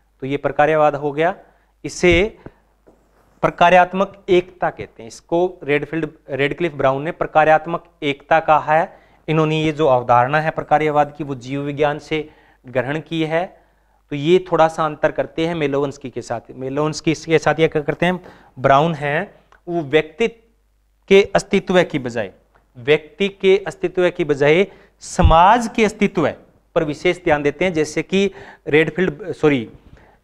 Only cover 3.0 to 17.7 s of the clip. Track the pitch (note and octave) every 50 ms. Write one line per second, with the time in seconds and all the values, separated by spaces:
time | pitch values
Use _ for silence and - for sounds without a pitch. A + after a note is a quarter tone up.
3 | _ _ _ _ _ _ _ - - D#3+ D#3 - F3 E3+ F3+ F3+ F3+ F3+ F#3+ F#3+
4 | G3 F#3+ - - _ - F#3 F3+ F3 - - - F3+ D#3 - - G2+ - _ -
5 | A2+ A2+ - - _ - E3+ E3+ F3+ F#3 F3+ - D3 C#3 D3 D3 D3 - D#3+ E3
6 | D#3 D#3 - _ _ - C#3 C3 C#3 D3 D3 - F3 E3 D3 C#3 C3+ C3+ C3+ C3+
7 | D3 E3+ - - D#3 - - D#3 D3+ D#3 D#3 D#3 D#3 E3+ F3 E3 _ _ _ _
8 | D#3 C#3+ C#3 - - - E3 D#3+ D#3+ - D3+ C#3+ B2+ D3 D#3 D#3+ F#3 - - _
9 | _ _ _ _ _ - D#3 D#3+ D#3 D#3 D#3 D#3 D#3 D#3+ D3 C#3 D#3 C#3 B2+ B2
10 | A#2+ A#2+ A#2+ A#2+ B2 C3 D3+ D#3 D#3 D#3+ - D#3 C#3+ - D#3 D3+ D#3 D3+ D3 D3
11 | D3 C#3+ D3 - D3+ C#3 C#3 A#2+ A#2 B2+ C#3 C#3 C#3+ D3 C#3+ C#3+ D3+ D3 D3 D3
12 | - - D#3 D3+ D3+ D3+ _ _ _ _ _ _ _ B2+ B2 C3 A#2+ C3 D3 D#3+
13 | D3+ - E3 D#3+ D#3 D#3 D#3+ E3 F#3 - - _ _ _ _ _ _ _ _ _
14 | _ _ D3 C#3+ C#3+ E3 F3+ F#3 F#3 - E3+ D#3 D#3+ D#3+ D#3+ - D#3+ D3+ D3+ C3+
15 | - D3 C#3 - C3+ C3+ - E3 E3 E3 E3+ E3 D3 C#3 C#3 C#3 C#3+ C#3 C#3 -
16 | - B2+ - B2 A2 - A#2+ A2+ - - B2+ B2+ C3 C3 C3+ D3 D3+ D#3 D3 -
17 | - E3 D3+ - - D#3+ D#3+ D3+ - D#3 D3 D#3 D#3+ D3+